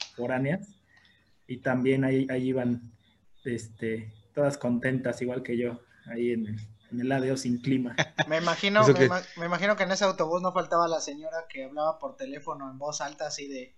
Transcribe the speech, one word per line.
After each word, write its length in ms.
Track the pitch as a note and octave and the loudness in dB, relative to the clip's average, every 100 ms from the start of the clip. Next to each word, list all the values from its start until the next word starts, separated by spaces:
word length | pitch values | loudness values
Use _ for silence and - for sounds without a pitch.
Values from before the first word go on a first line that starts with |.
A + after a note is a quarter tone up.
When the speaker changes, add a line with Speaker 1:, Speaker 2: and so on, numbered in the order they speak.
| - - | -12 -6
Speaker 1:
foráneas 520 | B2 C3 C#3 G3 - - _ - _ _ _ _ - | -2 0 0 -2 -6 -20 _ -20 _ _ _ _ -12
y 120 | B2+ | -4
también 460 | C3+ B2+ B2+ C3+ | 0 2 4 4
ahí, 220 | C3+ C3 C3 | 4 2 2
ahí 180 | B2+ C3 | 0 0
iban, 440 | C3 A#2+ A#2+ A2+ - _ _ _ - | 0 0 -2 -6 -20 _ _ _ -12
este, 680 | C3 A2+ A2 - A2+ A2+ A2 - _ | -6 -6 -8 -6 -4 -4 -8 -16 _
todas 240 | D3+ C#3+ C#3 | 0 0 2
contentas, 640 | B2 A#2+ C3 C3 B2 A#2 | 0 0 0 0 -2 -2
igual 200 | B2 B2 | -4 -4
que 140 | B2 A#2+ | -4 -2
yo, 220 | B2 - - _ - | -2 -6 -14 _ -10
ahí 260 | A#2 A#2+ | -4 -2
en 140 | A2+ G#2+ | -2 -4
el, 140 | G#2+ - - - | -6 -10 -18 -10
en 80 | A#2+ | -4
el 120 | C3 | 0
A 80 | C3+ | 0
D 120 | C3 | 0
O 40 | C3 | -2
sin 220 | B2+ A#2+ | -2 -2
clima. 360 | C3+ C3 B2 - | 2 0 0 -2
Speaker 2:
<laughs> 320 | - - D3 | -2 0 0
Me 100 | D#3+ | 0
imagino, 420 | F3 E3 G3+ G#3 | 0 0 4 6
Speaker 3:
Eso 100 | G#3+ | 8
Speaker 2:
me 40 | - | 8
Speaker 3:
que 60 | C3 | 6
Speaker 2:
ima-, 160 | F3+ - E3+ | 4 -6 -6
me 100 | E3+ | -2
imagino 300 | F3 G3 G3+ | 0 2 2
que 60 | |
en 100 | F#3 | 2
ese 120 | F#3+ | 2
autobús 360 | G3 F#3 D#3+ F3 | 2 2 0 0
no 120 | F#3 | 0
faltaba 340 | F3+ E3+ E3+ E3+ | -2 2 2 4
la 120 | D#3+ | 0
señora 440 | D3 D3 D#3+ E3 E3 | -4 -10 -8 -8 -8
que 160 | C3+ | -10
hablaba 340 | C3+ D3 D#3 D#3 | -8 -2 -2 -2
por 180 | C#3 B2 | -6 -10
teléfono 540 | C3+ D3 E3 C#3+ C3+ | -10 -10 -10 -10 -10
en 80 | C3 | -10
voz 240 | D3 D3 | -8 -6
alta 240 | D3 - D3+ | -8 -8 -8
así 220 | D3+ C#3+ | -8 -10
de 260 | C3 B2+ | -10 -12